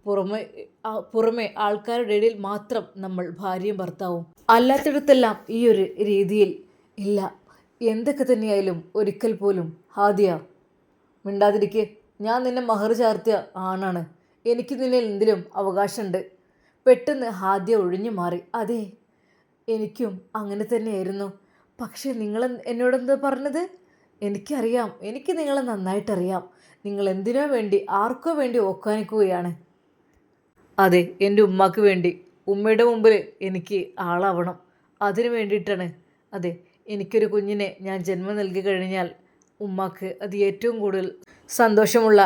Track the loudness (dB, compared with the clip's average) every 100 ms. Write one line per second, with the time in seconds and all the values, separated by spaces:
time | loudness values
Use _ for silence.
0 | -4 -2 -2 -6 -10 -16 -20 _ -8 -8
1 | -4 0 0 0 -4 -2 -2 -2 -4 -4
2 | 0 2 2 0 -8 -8 -6 -6 -6 -12
3 | -8 -6 -8 -6 -6 -4 -4 -4 -6 -6
4 | -6 -6 -8 _ 4 6 6 2 2 0
5 | 6 6 6 0 -6 2 4 4 2 -2
6 | 0 2 2 4 2 2 -14 _ _ -8
7 | -2 -2 -2 -10 _ _ _ -4 -2 0
8 | -2 -2 2 2 2 0 0 -4 -6 -2
9 | -2 0 -2 0 0 0 -4 -10 _ 0
10 | 2 4 2 2 -8 _ _ _ _ _
11 | _ _ -6 2 2 4 0 -2 -4 -6
12 | _ -10 -2 -2 -2 -4 -2 -2 0 2
13 | 2 2 0 -2 -2 -8 -6 -4 -4 -4
14 | -8 _ _ _ -2 -2 -4 -4 0 0
15 | 0 0 2 0 -2 -6 -2 0 -2 -4
16 | -4 -4 -6 _ _ _ _ _ 4 4
17 | 4 -4 -4 -4 0 0 2 2 2 -2
18 | -4 -4 -4 -6 -8 -6 -4 -4 -6 -14
19 | _ _ _ _ _ _ -6 -4 -4 -4
20 | -6 -6 -12 -10 -6 -6 -2 -2 -2 -4
21 | -4 -6 -8 -10 _ _ _ -14 -14 -10
22 | -8 -6 -4 -2 -4 -4 -8 -2 0 0
23 | 0 0 0 -2 -4 -4 -6 -10 _ _
24 | _ -8 -6 -6 -6 -4 0 0 -2 -8
25 | -12 -10 -4 -4 -2 -2 -2 -4 -4 -4
26 | -2 -2 -2 -4 -8 _ _ _ -10 -4
27 | -2 -2 -2 -2 0 -2 2 0 0 0
28 | 0 -2 -4 -2 0 0 0 -2 -4 -4
29 | -2 0 2 2 -2 -8 _ _ _ _
30 | _ _ _ _ _ _ _ 2 4 4
31 | 2 0 2 4 4 4 2 4 4 4
32 | 0 -4 -14 _ -4 -2 2 4 4 6
33 | 4 4 0 -10 -8 -6 -4 -4 -4 -6
34 | -2 0 0 0 -2 -6 _ _ _ -4
35 | -2 0 -2 -2 -2 -2 -2 -4 -4 -10
36 | _ _ _ -8 -6 -8 _ _ -12 -8
37 | 0 2 2 0 -2 -4 -4 -6 -8 -6
38 | -4 -4 -4 -4 -4 -4 -2 -2 -2 -4
39 | -4 -8 _ _ _ -12 -8 -6 -6 -6
40 | -10 -10 -8 0 0 0 -4 -2 -2 -2
41 | -4 -10 _ _ -8 2 6 6 6 6
42 | 8 8